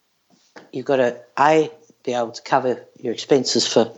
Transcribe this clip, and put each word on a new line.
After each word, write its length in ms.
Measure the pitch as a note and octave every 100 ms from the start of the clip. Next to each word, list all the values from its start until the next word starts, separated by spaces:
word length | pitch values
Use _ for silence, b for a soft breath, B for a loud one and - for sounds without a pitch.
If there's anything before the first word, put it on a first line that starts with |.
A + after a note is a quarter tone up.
| _ _ _ _ _ - -
you've 140 | C#3 B2
got 100 | C3+
to, 220 | B2 A#2+ - -
A, 320 | C#3+ D#3+ D3+ - _ _
be 100 | -
able 160 | B2 A#2
to 100 | A2
cover 400 | - C#3+ B2+ A#2 - _
your 120 | -
expenses 540 | G#2+ - C#3 B2 A#2+ -
for 240 | - -